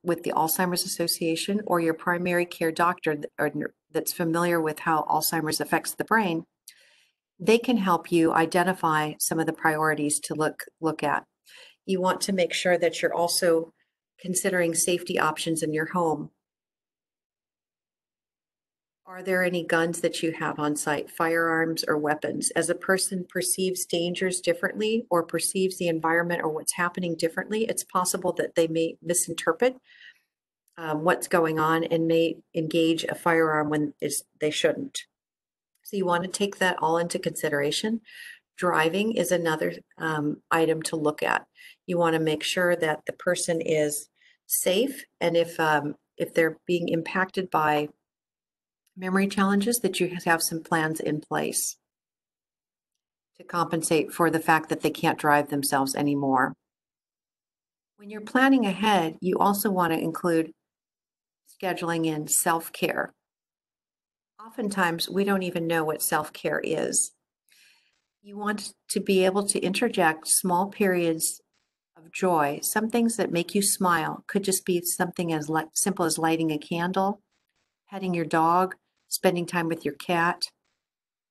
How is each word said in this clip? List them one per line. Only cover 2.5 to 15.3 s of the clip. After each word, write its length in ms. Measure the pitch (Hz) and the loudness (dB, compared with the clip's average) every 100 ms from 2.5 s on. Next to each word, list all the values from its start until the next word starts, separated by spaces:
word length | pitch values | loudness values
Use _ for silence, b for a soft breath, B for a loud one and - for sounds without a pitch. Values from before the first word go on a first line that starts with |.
| - 165 | -2 -2
doctor 420 | 165 175 175 160 151 | 2 0 0 -2 -4
th-, 120 | - - | -6 -4
or 60 | 151 | -2
n-, 180 | 151 139 - _ | -2 -6 -10 _
that's 200 | 160 156 | -6 -4
familiar 480 | - 165 165 175 170 | -2 0 2 2 2
with 200 | 156 151 | 0 -2
how 240 | 170 156 | 0 0
Alzheimer's 580 | - 151 - 165 156 156 | 2 0 0 0 0 -2
affects 320 | 147 165 - | 0 -2 -2
the 100 | - | -6
brain, 420 | 143 220 190 165 - _ - B B B B _ _ - | 0 2 2 -2 -6 _ -20 B B B B _ _ -2
they 180 | 185 233 | 4 4
can 200 | 254 226 | 4 0
help 340 | 190 165 - | 2 0 2
you 200 | 170 160 | 4 4
identify 840 | - 160 185 175 180 165 156 151 156 | 4 2 2 2 0 2 2 0 -4
some 200 | - 165 | -4 -2
of 60 | 160 | -2
the 80 | |
priorities 640 | 160 160 156 156 151 147 - | 0 0 2 0 0 -2 -2
to 160 | - 151 | -4 -4
look, 280 | 156 - - _ | -4 -4 -12 _
look 240 | 160 156 | -4 -2
at. 220 | 147 147 - _ B B B B - | -2 -2 -4 _ B B B B -4
You 140 | 185 | 0
want 220 | 185 180 | 0 0
to 100 | - | -2
make 220 | 190 165 | 0 0
sure 240 | - 185 170 | 0 0 2
that 240 | 170 - | 0 0
you're 120 | 170 | -2
also 600 | - 170 - 180 165 165 _ _ _ _ _ | 0 0 2 2 2 0 _ _ _ _ _
considering 540 | 180 180 196 180 170 | -6 -2 0 0 0
safety 460 | 160 - 175 - - | 0 0 -2 -2 0
options 420 | 156 | 0